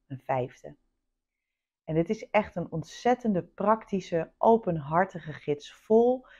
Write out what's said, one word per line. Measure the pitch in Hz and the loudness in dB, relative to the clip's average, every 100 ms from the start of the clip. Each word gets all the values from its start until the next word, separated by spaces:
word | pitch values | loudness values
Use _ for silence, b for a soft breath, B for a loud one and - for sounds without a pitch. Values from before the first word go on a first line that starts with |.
| _ | _
mijn | 131 - | -14 -4
vijfde. | 131 127 - 147 147 _ _ _ _ _ _ _ _ _ _ | -4 -4 -10 -20 -20 _ _ _ _ _ _ _ _ _ _
En | - 160 | -4 -2
dit | 165 | 0
is | 220 - | -4 -2
echt | 208 208 180 | -2 0 -6
een | 165 | -8
ontzettende | 165 - - 240 247 226 185 | -8 -10 -4 0 0 0 -2
praktische, | 165 - 196 220 - 196 - 170 160 _ | -4 -4 0 0 -2 -6 -2 -4 -4 _
openhartige | 220 226 202 160 139 165 196 165 160 | 4 4 2 -4 0 0 0 -4 -14
gids, | 143 - 147 - | -10 -4 -4 -6
vol | - - 220 240 254 b b | -20 2 4 6 2 b b